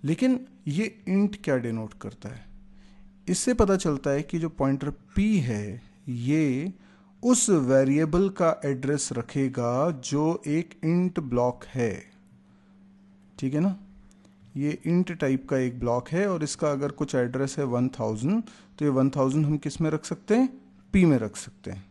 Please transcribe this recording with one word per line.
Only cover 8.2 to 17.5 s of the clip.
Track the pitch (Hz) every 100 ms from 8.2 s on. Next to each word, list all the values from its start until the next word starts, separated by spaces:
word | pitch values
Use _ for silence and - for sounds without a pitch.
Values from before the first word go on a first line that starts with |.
| 196
का | 196 170 - 143
एड्रेस | 135 131 147 -
रखेगा | 120 113 143 135 - 120 123 160
जो | 147 123 143 156 165 -
एक | 151 165 - 160
int | 175 180 180
ब्लॉक | 139 123 123 120 -
है, | 131 117 87 - - - - _ - _ - - - - - - -
ठीक | 135
है | 147
ना? | 190 190 - - - - - _ - -
ये | 147 156 160
int | 175 180
टाइप | 165 139 135 135
का | 135
एक | 127 123
ब्लॉक | 120 120 123
है | 165 202
और | 175
इसका | 151 - 151
अगर | 139 143
कुछ | - 143 131
एड्रेस | 123 131 135